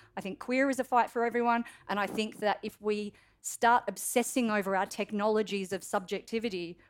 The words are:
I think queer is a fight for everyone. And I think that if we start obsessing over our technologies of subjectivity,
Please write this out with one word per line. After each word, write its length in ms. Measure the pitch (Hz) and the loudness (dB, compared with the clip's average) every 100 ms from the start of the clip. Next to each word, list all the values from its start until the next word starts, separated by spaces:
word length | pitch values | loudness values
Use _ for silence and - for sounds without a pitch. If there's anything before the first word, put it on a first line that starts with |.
| - 196 | -14 -10
I 20 | |
think 200 | 190 190 | -8 -8
queer 300 | - 254 277 | -2 2 2
is 100 | 254 | 2
a 40 | |
fight 260 | 240 240 208 | 2 2 2
for 140 | 240 | 2
everyone. 400 | 233 240 240 233 233 - - | 0 2 2 2 -2 -10 -4
And 100 | 202 | -2
I 40 | 196 | 0
think 340 | - 214 - | -2 -4 -2
that 180 | 208 - | -2 0
if 200 | 214 - | -4 -6
we 320 | 214 208 208 - _ _ | -2 -2 -4 -10 _ _
start 440 | - - 233 240 - | -10 2 4 4 2
obsessing 640 | 190 - 247 233 262 226 | -6 0 0 2 0 2
over 240 | 208 190 190 | 2 2 0
our 100 | 196 | 0
technologies 840 | - 202 208 214 214 190 202 190 | -4 -4 0 2 2 0 -2 -2
of 140 | 185 - | -6 -2
subjectivity, 920 | 202 180 190 - 226 226 185 170 180 | -4 -2 -8 -4 -4 -2 -4 -8 -10